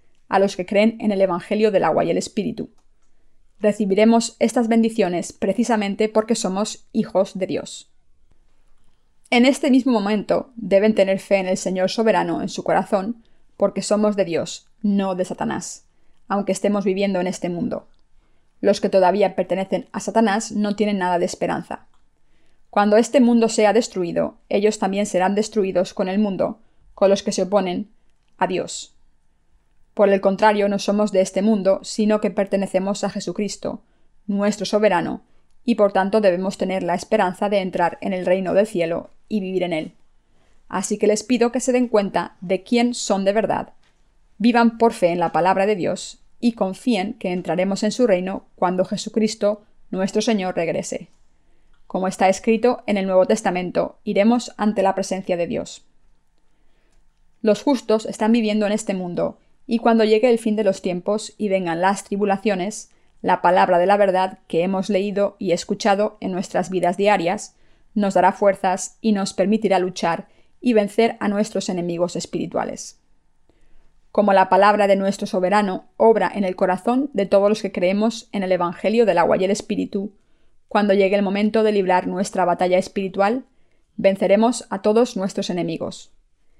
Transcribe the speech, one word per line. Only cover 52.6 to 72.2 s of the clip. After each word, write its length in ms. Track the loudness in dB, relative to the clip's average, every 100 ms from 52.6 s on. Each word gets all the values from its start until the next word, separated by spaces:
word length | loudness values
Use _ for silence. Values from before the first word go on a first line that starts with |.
| 2 0 -4
en 100 | -4
el 100 | 2
Nuevo 180 | 2 4
Testamento, 760 | 2 0 -2 -2 -2 -4 -6
iremos 500 | -2 2 4 2 -2 -4
ante 240 | -2 2
la 140 | 0 0
presencia 400 | -4 -6 -4 -4
de 120 | -4
Dios. 380 | -6 -8 -14 _ _ _ _ _ _ _ _ _ _ _ _ _ _ _ _
Los 220 | 0 2
justos 420 | 2 0 0 -2 -2
están 260 | -2 2
viviendo 340 | 2 2 0 0
en 60 |
este 220 | -2 -4
mundo, 460 | -6 -6 -4 -4 -6 _ _ -6
y 140 | -2
cuando 240 | 2 4
llegue 260 | 4 4 4
el 100 | 2
fin 160 | 0 0
de 80 |
los 180 | 0 -2
tiempos 520 | -4 -4 -4 -4 -6 -6
y 120 | -2
vengan 320 | -2 -2 0
las 220 | 0 0
tribulaciones, 840 | -4 -4 -2 0 -2 -2 -4 -8 -16 _ _ _
la 200 | -2 2
palabra 360 | 4 4 4 4
de 80 | 4
la 120 | 4
verdad 420 | 2 0 -2 -6 -4
que 160 | -2
hemos 260 | 0 -2 -2
leído 460 | -2 -2 -2 -2 -2
y 120 | -2
escuchado 640 | -2 -2 -2 0 2 0 -4
en 100 | -8
nuestras 380 | -6 -4 -4 -4
vidas 280 | -2 -2 0
diarias 580 | 2 2 0 -4 -8 _ _ _ _
nos 200 | -2 0
dará 180 | 4 2
fuerzas 640 | 4 2 2 0 -2 -6 _
y 100 | -2
nos 220 | 0 -2
permitirá 460 | -2 0 0 2 0
luchar 480 | 0 -2 -4 -4 -8 _ _ _
y 120 | 0
vencer 440 | 2 2 2 0 0
a 80 | -2
nuestros 420 | -2 -2 -4 -4
enemigos 460 | -4 -4 -2 -4
espirituales. 840 | -4